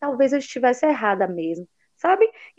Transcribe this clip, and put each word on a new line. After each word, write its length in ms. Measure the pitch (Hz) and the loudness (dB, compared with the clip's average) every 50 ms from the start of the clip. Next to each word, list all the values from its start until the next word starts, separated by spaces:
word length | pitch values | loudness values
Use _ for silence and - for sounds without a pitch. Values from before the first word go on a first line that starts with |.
talvez 320 | 294 285 262 247 277 254 | -6 -4 0 2 2 2
eu 60 | 277 277 | 2 -2
estivesse 480 | 269 - - 254 247 247 247 254 320 | -4 -6 -4 0 2 2 2 2 0
errada 400 | 302 294 226 220 208 196 190 196 180 | 0 0 0 0 0 0 0 -2 -2
mesmo", 400 | 180 170 160 165 165 175 180 - _ _ _ _ _ | -4 -4 -6 -6 -6 -8 -10 -14 _ _ _ _ _
sabe? 320 | _ - 339 381 392 440 453 - - - - _ | _ 0 0 2 4 2 2 0 -4 -20 -18 _